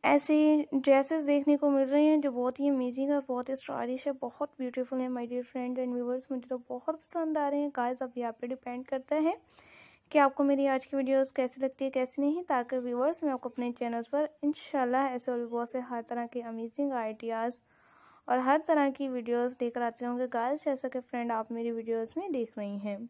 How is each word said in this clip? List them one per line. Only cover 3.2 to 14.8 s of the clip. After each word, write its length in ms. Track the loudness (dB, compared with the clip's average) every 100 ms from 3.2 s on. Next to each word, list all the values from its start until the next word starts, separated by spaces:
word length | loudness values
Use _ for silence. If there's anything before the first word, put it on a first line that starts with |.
| 0
बहुत 220 | -6 -4
ही 60 | -6
स्टाइलिश 500 | -6 -6 -4 -4 -4
है, 60 |
बहुत 380 | -4 -8 -6 -8 _
ब्यूटीफुल 420 | -6 -4 -4 -4
है 60 | -4
my 140 | -4 -4
dear 140 | -6 -6
friend 340 | -6 -4 -4
and 160 | -2 -2
viewers। 360 | -2 -4 -4
मुझे 160 | -8 -6
तो 80 | -10
बहुत 360 | -8 -8 -6 -6
पसंद 400 | -6 -4 -2 0
आ 100 | 0
रहे 120 | 0
हैं 100 | -2 -2
गाइस। 280 | -2 -2
अब 100 | -6 -6
यहाँ 140 | -6
पे 140 | -6 -8
डिपेंड 380 | -8 -8 -10 -6
करता 280 | -8 -2 2
है 200 | 2 0 _ -20 -20 -20 -20 _ _
कि 80 | 4
आपको 240 | 4 4
मेरी 220 | 2 4 4
आज 180 | 2 0
की 120 | -2
वीडियोज़ 360 | 2 2 2 0
कैसी 260 | -4 -2
लगती 240 | -4 -2 -2
है, 60 |
कैसी 300 | 0 -2 0
नहीं, 220 | 0 0 0
ताकि 320 | -2 0 -4
व्यूअर्स 440 | -2 0 0 0
मैं 80 | -2
आपको 160 | -2 -4
अपने 220 | -4 -6
चैनल्स 340 | -4 -4 -4 -2
पर 200 | -2 -2 _
इंशाल्लाह 640 | -2 -2 -4 0